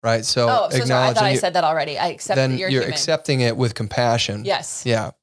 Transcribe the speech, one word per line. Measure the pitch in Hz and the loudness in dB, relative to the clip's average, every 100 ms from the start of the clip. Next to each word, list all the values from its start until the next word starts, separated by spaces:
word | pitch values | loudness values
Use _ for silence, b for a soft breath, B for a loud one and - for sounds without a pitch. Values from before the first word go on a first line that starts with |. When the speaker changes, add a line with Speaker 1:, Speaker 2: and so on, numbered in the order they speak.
Speaker 1:
right? | 117 113 | 0 0
So | 113 - 117 | 0 0 2
Speaker 2:
Oh, | 160 180 | 2 2
so | 131 | 0
sorry. | |
I | |
Speaker 1:
acknowledge | 127 127 127 220 | 0 2 2 2
Speaker 2:
thought | |
Speaker 1:
and | 208 | 2
Speaker 2:
I | |
Speaker 1:
you | 190 | 2
Speaker 2:
said | 185 | 0
that | 180 | 0
already. | 165 160 143 143 | 0 0 -2 -2
I | 175 | -4
accept | - - 190 | -4 -2 0
Speaker 1:
then | 131 | 2
Speaker 2:
that | 131 | 0
you're | 185 | 0
Speaker 1:
you're | 135 | 0
Speaker 2:
human. | - | 0
Speaker 1:
accepting | 151 - 156 - 135 | -2 0 -2 0 2
it | 120 113 | 2 2
with | 123 | 0
compassion. | - 107 - 120 117 - 104 | -2 -4 0 2 2 0 -4
Speaker 2:
Yes. | 113 - - - | -2 -4 -4 -8
Speaker 1:
Yeah. | 123 113 107 - | -2 -2 -2 -10